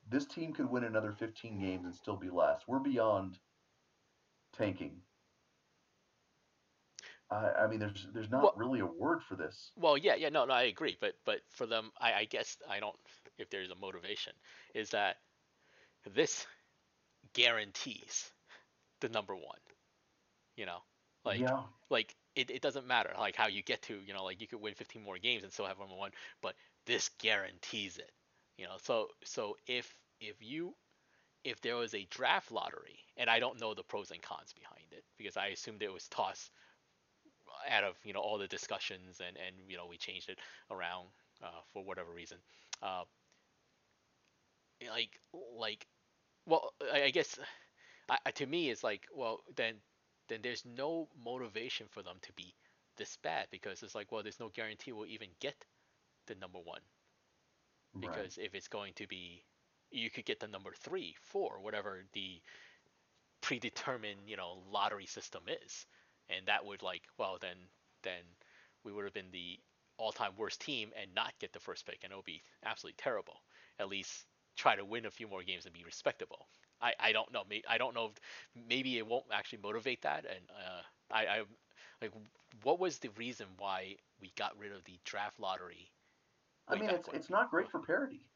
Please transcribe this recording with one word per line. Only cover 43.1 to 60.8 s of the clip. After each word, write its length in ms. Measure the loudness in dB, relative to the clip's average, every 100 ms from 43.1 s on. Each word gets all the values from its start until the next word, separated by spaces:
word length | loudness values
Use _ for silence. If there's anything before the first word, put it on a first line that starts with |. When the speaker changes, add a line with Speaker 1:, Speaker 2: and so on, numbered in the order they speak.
| _ _ _ _ _ _ _ _ _ _ _ _ _ _ _ _ _ -6
Speaker 2:
like, 300 | -2 -2 -4 _ -14 -12 -4
like, 280 | -4 -4 -12 _ _ _ _ _ 4
well, 280 | 4 4 -4 2
I, 120 | 6
I 60 | 8
guess, 260 | 6 4 0 -10 -12 -20 _ -20 -20 2
I, 80 | 2 2
I, 60 |
to 140 | -2 0
me, 240 | 2 2
it's 140 | 2
like, 200 | 0 0 -4 -4
well, 260 | -4 -4 -6 -2
then, 200 | -2 -2 _ _ _ _ -8
then 100 | -4
there's 220 | -2 -4 -6
no 420 | -4 -2 -2 -4 -8
motivation 640 | -6 -4 -4 -4 -4 -4 -6
for 120 | -12
them 140 | -12 -12
to 100 | -14
be 220 | -14 -16 -16 -20 _ _ -10
this 200 | -10 -6
bad, 240 | -2 -2 -4
because 320 | -8 -8 -8
it's 120 | -8 -8
like, 160 | -6
well, 120 | -6
there's 160 | -6 -8
no 100 | -10
guarantee 420 | -6 -6 -6 -10
we'll 140 | -8 -8
even 240 | -10 -14 -6
get 260 | -6 -6 -20 _ _ _ _ _ -12
the 80 | -12
number 240 | -10 -12
one. 220 | -12 -12 _ _ _ _ _ _ _ _ _ _ _
Speaker 1:
Right. 80 | -10
Speaker 2:
Because 360 | -6 -4 -6 -6
if 160 | -8 -8
it's 120 | -8
going 260 | -8 -8 -10
to 120 | -10
be, 360 | -10 -12 -16 _ _ _ _ _
you 180 | -4 -4
could 160 | -4 -4
get 140 | -2
the 80 | -2
number 260 | -8 -10
three, 400 | -10